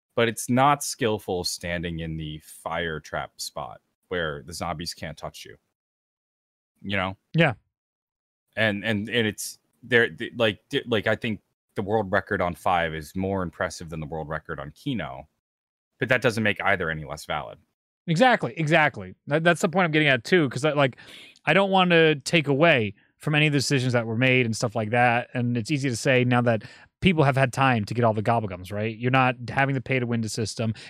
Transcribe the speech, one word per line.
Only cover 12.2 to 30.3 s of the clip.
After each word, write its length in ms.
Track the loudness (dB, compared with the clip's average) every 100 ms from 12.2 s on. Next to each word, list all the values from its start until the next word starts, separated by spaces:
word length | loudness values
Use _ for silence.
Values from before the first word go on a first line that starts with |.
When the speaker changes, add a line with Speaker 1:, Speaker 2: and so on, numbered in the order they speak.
| 0 -2
Speaker 1:
on 140 | -2 -2
five 380 | 0 0 0
is 220 | -4 -8 -6
more 260 | -4 -2
impressive 460 | -4 -4 -6 -6 -12
than 100 | -10
the 60 | -8
world 220 | -8 -8
record 320 | -8 -10 -12
on 120 | -12
Kino, 560 | -10 -8 -6 -8 -12 -18 _ _ _ _ _ _ _
but 100 | -2
that 120 | 2
doesn't 220 | 2 2
make 180 | 0 0
either 280 | 2 2 0
any 160 | -4 -8
less 200 | -12 -6
valid. 320 | -6 -6 -14 _ _ _ _ -4
Speaker 2:
Exactly, 460 | 2 4 4 -2 -4
exactly. 580 | 2 4 4 0 -12 -16 -4
That, 160 | 0
that's 180 | 2 2
the 80 | 2
point 160 | 2 2
I'm 60 |
getting 160 | 4 4
at 160 | 2
too, 240 | 4 2 2
'cause 140 | 0
I, 80 | 0
like, 260 | 2 0 0 -16 -20 -20 -8 2
I 80 |
don't 180 | 2 4
want 200 | 4 4
to 240 | 6 6 2
take 320 | 0 0 2
away 460 | 4 4 4 2 -6 _ _
from 180 | -2 2
any 120 | 2
of 60 |
the 60 | 2
decisions 340 | 2 0 2
that 120 | 0 0
were 100 | 0
made 280 | 4 4 2
and 100 | 0
stuff 200 | -2 -2
like 160 | 0
that. 380 | 2 4 2 -2
And 240 | -4 -2 -2
it's 140 | -2
easy 180 | -2 -2
to 60 | -2
say 280 | 2 4
now 160 | 4 4
that 220 | 2 0 -4 -18 -20 _
people 220 | 2 4
have 120 | 2 4
had 160 | 0
time 320 | 2 2 2 -2
to 80 |
get 100 | 0 2
all 80 |
the 100 | 2
gobblegums, 480 | 0 0 -2 -8 -10
right? 240 | -6 -6 -4
You're 140 | 0
not 240 | 2 2 0 -6
having 260 | 0 0 0
the 60 |
pay 180 | -2 -4
to 60 | -2
win 160 | -2
the 80 | -4